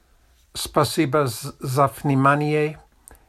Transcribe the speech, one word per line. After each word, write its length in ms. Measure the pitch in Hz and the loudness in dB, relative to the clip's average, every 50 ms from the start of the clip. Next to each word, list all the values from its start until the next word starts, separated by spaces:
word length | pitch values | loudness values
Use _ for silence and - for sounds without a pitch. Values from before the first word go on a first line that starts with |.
| _ _ _ _ _ _ _ _ _ _ _ | _ _ _ _ _ _ _ _ _ _ _
Спасибо 720 | - - - - 160 147 - - - 160 135 139 156 143 | -12 -12 -2 0 0 0 2 0 -2 -2 0 2 0 0
з-, 260 | 123 110 - - 139 - - | 0 -4 -8 -12 -14 -14 -12
за 300 | - 139 127 143 139 135 - - - | -10 -4 2 2 2 2 0 -4 -2
внимание. 760 | 147 139 131 135 139 143 147 151 151 151 151 151 151 151 - - _ _ _ _ - - - _ | 0 0 4 4 4 2 2 0 0 0 0 -2 -2 -4 -10 -18 _ _ _ _ -20 -20 -20 _